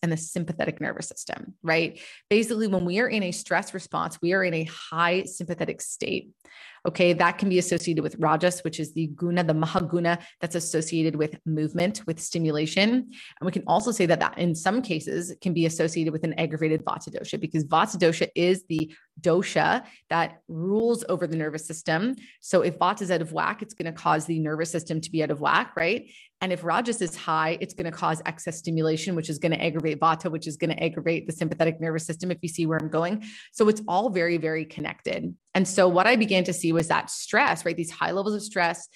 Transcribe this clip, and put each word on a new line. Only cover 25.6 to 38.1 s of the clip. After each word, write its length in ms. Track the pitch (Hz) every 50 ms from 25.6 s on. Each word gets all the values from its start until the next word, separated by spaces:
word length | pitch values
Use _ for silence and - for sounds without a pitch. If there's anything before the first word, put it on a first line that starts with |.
| 247 - -
right? 340 | 175 165 170 214 247 - - - - - _ _ _
And 120 | 190 185 180
if 120 | 156 160
Rajas 360 | 170 160 202 247 233 226 -
is 140 | 190 165 -
high, 420 | - - - 160 160 156 160 170 160
it's 140 | 147 - -
gonna 180 | - 180 170 160
cause 280 | - - 160 160 160 -
excess 320 | - 160 - - 175 160 -
stimulation, 560 | - 175 165 160 156 160 160 156 160 196 180
which 160 | 165 160 165
is 80 | 156 147
gonna 160 | - 170 165
aggravate 460 | - - 165 147 165 165 160 151 139
Vata, 280 | 156 165 160 160 - 180
which 200 | 156 165 160 165
is 80 | 151
gonna 180 | - 175 - - -
aggravate 480 | 165 165 160 - 147 165 170 160 160 -
the 40 | 160
sympathetic 480 | - 180 156 165 - 165 165 160 160
nervous 240 | 160 165 156 160 160
system, 280 | - 160 165 185 185 175
if 60 | 170 -
you 60 | 170
see 180 | 165 - 165
where 120 | 156 160 160
I'm 100 | 156 156
going. 340 | 156 156 165 175 208 214 214 - - - - - _
So 160 | - 220 214
it's 140 | 214 214 214
all 240 | - 175 185 214 247
very, 280 | 196 185 170 170 170 170
very 260 | 156 160 160 160 156
connected. 680 | 156 - - 147 - - - _ - - - - 180 175 - _ _ _
And 140 | 190 190 180
so 180 | - - 185
what 220 | 185 175 175 190 220
I 80 | 247
began 260 | 226 220 208 196 185 180
to 80 | 185 175
see 200 | - - 165 160
was 160 | 165 160 165
that 220 | 165 160 - -
stress, 560 | - - - - - 214 285 269 175 160 -
right? 100 | 175 170
These 140 | 165 170 160
high 200 | - - 156 160